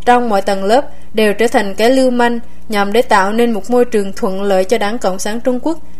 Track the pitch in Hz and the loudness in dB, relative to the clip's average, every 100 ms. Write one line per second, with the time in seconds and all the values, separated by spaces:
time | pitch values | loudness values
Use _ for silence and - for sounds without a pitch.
0 | 240 247 240 196 202 196 190 254 285 - | 2 2 2 0 0 -2 2 2 0 -4
1 | - - 214 196 233 247 202 196 226 262 | -4 0 0 2 2 2 0 0 2 4
2 | 254 240 240 233 - - - 208 196 226 | 2 2 0 0 -4 -6 -4 -2 0 0
3 | - 208 190 220 240 214 - 247 240 214 | 2 2 2 0 0 0 0 0 2 0
4 | 196 196 208 190 202 190 190 220 202 233 | -2 -2 -4 -2 0 0 2 0 0 -2
5 | 196 190 208 233 254 247 302 320 - - | -2 -2 -4 -4 -2 -2 -2 -4 -6 -6